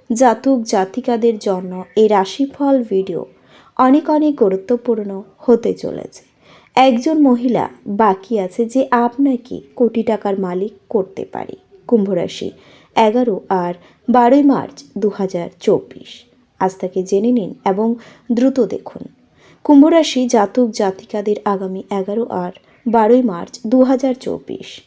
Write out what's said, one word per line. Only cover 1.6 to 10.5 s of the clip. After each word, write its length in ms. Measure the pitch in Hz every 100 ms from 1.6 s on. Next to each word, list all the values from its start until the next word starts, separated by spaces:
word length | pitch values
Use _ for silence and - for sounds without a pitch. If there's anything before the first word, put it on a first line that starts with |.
| 185 185 185 214
এই 120 | 214
রাশিফল 680 | 202 190 - 277 - 277 269
ভিডিও 380 | 226 190 190 160 - _ _ - _ -
অনেক 280 | 254 294 294
অনেক 220 | 302 302 285
গুরুত্বপূর্ণ 720 | 202 190 190 240 240 220 196 196 214 _
হতে 320 | - 226 208
চলেছে। 480 | 180 - - - - _ _ _ - _ 247
একজন 400 | 262 233 320 311
মহিলা 420 | 277 240 254 185 - - - 202
বাকি 380 | 220 - - 220
আছে 240 | 185 -
যে 160 | 226 262 269 240
আপনাকে 560 | 240 254 277 240 - - -
কোটি 280 | - 226 226
টাকার 320 | 226 208 202 196
মালিক 340 | 180